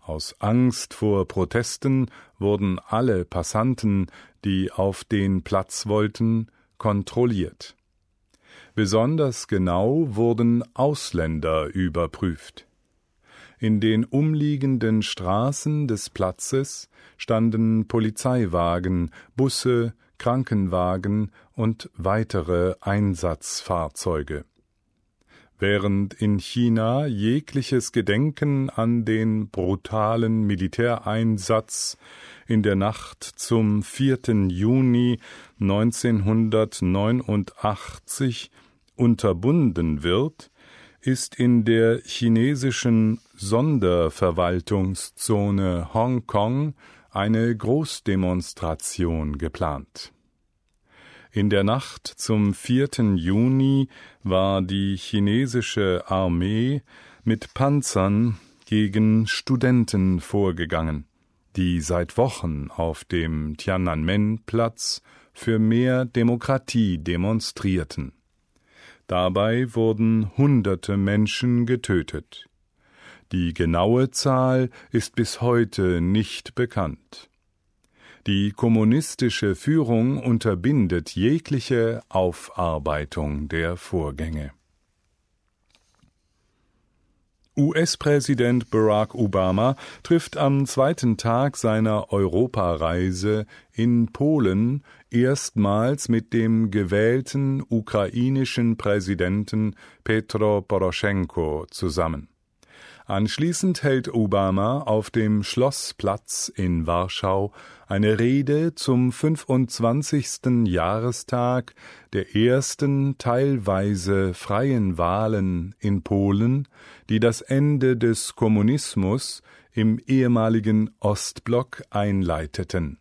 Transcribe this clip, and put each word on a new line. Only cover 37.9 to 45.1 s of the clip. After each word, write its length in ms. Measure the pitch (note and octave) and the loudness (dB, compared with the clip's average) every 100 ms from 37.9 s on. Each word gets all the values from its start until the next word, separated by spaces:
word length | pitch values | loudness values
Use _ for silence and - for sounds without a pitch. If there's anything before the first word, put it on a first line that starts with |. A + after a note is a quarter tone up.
| - - - C3+ A#2 - _ _ _ _ - | -18 -12 -4 -4 -4 -12 _ _ _ _ 0
unterbunden 1040 | B2 A2+ G#2+ E2+ A2 E3+ C3+ E2+ E2 D2+ | 2 4 2 0 2 4 2 2 0 0
wird, 480 | D#2+ F#2 D3 _ - _ - - - _ | 0 0 0 _ -20 _ -20 -20 -20 _
ist 340 | - C3 - - | -4 -4 -4 0
in 280 | B2 A#2+ | 4 4
der 380 | A2 A2+ A2+ A#2 | 4 4 4 2
chinesischen 1160 | - - A#2 A2+ B2 D3 C3 A#2 B2 A2+ A2 A2+ _ - | -4 -2 2 4 2 0 -2 -2 2 4 2 0 _ -12
Sonderverwaltungszone 2500 | G2+ A2+ D3 C#3+ F#2+ F2 D#2+ - F#2 E2+ F2 F2+ - G#2 F#2+ F#2+ - | -2 0 2 2 2 2 0 0 0 2 0 0 -2 0 0 -4 -10